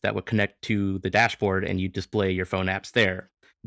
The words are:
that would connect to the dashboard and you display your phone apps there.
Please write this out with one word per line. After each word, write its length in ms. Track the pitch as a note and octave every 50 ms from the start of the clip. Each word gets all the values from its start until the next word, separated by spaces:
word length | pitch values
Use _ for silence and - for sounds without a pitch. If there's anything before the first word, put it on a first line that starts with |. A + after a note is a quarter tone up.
| -
that 120 | G2+ G#2
would 120 | G#2 -
connect 360 | - - G#2+ G2+ - _ - -
to 360 | - A2 G2+ G2+ G2 F#2+ F#2+
the 100 | - F#2+
dashboard 540 | F2+ G#2 A#2 A2 - - G#2 G2+ F#2+ F#2+ F#2+
and 160 | - F#2+ F#2+
you 80 | F#2 F#2+
display 420 | - G2 F#2 - - G#2+ G2 F#2+
your 160 | F#2+ F#2 F#2
phone 200 | - - F#2 F#2
apps 260 | F#2 F#2+ G2 - - -
there. 380 | B2 A2 F#2+ F#2 F#2 - _ _ _ _ _ _ _ -